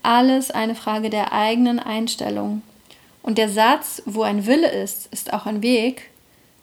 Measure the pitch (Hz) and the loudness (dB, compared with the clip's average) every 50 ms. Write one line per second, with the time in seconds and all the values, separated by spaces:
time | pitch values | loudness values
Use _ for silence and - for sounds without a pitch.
0 | - 226 233 240 254 262 262 269 262 - - 226 220 226 226 - - 220 214 220 | 2 4 6 6 6 6 4 2 0 -2 -2 -4 -2 -4 -4 -4 -4 -4 -2 -2
1 | 220 220 214 214 196 - - 214 208 220 233 240 247 240 240 233 - 226 214 220 | -2 -2 -2 -2 -2 0 0 0 0 2 4 4 4 4 2 0 -2 -4 -4 -2
2 | 226 226 - - - 208 208 208 202 208 208 214 - - _ _ _ - - _ | -2 -4 -4 -4 -4 -4 -4 -4 -4 -4 -6 -6 -8 -12 _ _ _ -20 -20 _
3 | _ _ _ _ - 233 214 220 220 208 196 214 220 233 277 - - - - - | _ _ _ _ -6 -2 0 0 0 0 2 4 4 4 4 2 0 -6 -12 -10
4 | - - 202 220 220 208 208 208 196 220 269 320 339 - - 196 196 196 - - | -10 -6 -4 -2 -2 0 -2 -2 0 2 2 4 2 2 0 -2 -6 -6 -8 -10
5 | - - - - - - 220 202 - 208 214 208 214 240 254 226 220 262 262 - | -12 -12 -12 -12 -8 -6 -6 -6 -4 -6 -4 -2 0 2 2 2 0 -2 -4 -6
6 | - - _ _ _ _ _ _ _ _ _ _ | -12 -20 _ _ _ _ _ _ _ _ _ _